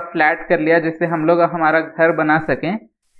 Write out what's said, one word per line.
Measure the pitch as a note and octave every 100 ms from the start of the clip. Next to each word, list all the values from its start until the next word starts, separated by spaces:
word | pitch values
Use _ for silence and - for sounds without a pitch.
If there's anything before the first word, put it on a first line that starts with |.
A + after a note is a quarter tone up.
| E3+
flat | E3 D#3 E3 -
कर | E3+
लिया | D#3 E3
जिससे | D#3+ D#3+ E3+
हम | E3 D#3
लोग | E3+
हमारा | E3+ E3+ D#3+ D#3+
घर | D3+ - E3
बना | D#3 D#3 D#3
सकें। | D#3 C3+ D#3 A3 - _ _